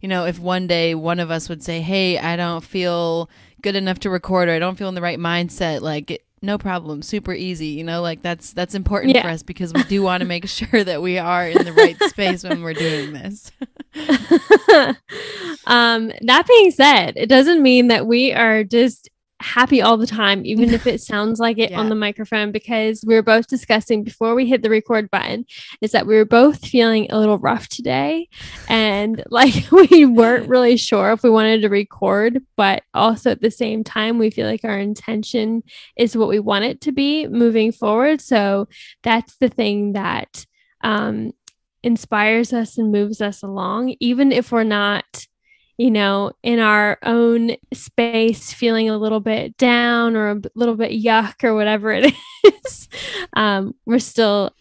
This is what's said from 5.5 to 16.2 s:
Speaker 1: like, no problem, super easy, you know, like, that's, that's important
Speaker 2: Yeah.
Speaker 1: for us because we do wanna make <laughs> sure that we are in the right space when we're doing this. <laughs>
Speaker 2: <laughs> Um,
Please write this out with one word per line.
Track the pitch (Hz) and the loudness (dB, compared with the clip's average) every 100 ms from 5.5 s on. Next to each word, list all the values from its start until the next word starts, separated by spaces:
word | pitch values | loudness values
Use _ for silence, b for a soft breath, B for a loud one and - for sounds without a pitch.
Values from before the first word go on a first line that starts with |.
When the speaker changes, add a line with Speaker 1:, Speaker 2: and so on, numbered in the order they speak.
| - 175 151 | -6 -6 -4
Speaker 1:
like, | 156 151 147 - _ _ | -6 -8 -10 -14 _ _
no | 196 202 | -8 -6
problem, | 202 180 160 147 | -6 -8 -8 -14
super | - 214 202 | -8 -8 -8
easy, | 180 185 175 156 | -8 -8 -8 -10
you | 147 | -10
know, | 165 170 | -8 -6
like, | 175 160 | -6 -8
that's, | 175 170 - | -8 -10 -10
that's | - 180 | -8 -8
important | 202 185 202 262 | -6 -4 -2 2
Speaker 2:
Yeah. | 254 | 2
Speaker 1:
for | 180 | 0
us | 160 | -8
because | - 180 175 | -12 -12 -6
we | 165 | -4
do | 254 196 | -2 0
wanna | 190 180 180 | 0 -2 -4
make | 175 185 | -8 -8
<laughs> | |
sure | - 226 233 | -10 -2 -2
that | 190 160 | 0 -4
we | 180 180 | -4 -4
are | 170 175 175 | -2 -2 2
in | 170 | 0
the | 175 | 2
right | 165 392 - | 4 4 4
space | 403 - 196 175 | -4 -2 -4 -4
when | 185 175 | -6 -8
we're | 165 | -6
doing | 160 165 156 143 | -4 -4 -4 -8
this. | 151 185 208 - _ 269 _ - | -12 -14 -16 -18 _ -18 _ -18
<laughs> | - 311 285 - 320 - 381 - 349 262 254 | -14 -10 -10 0 0 4 2 8 6 6 -4
Speaker 2:
<laughs> | _ 427 466 415 359 302 - | _ -18 -14 -12 -12 -12 0
Um, | 240 233 226 226 - | 2 2 0 -4 -6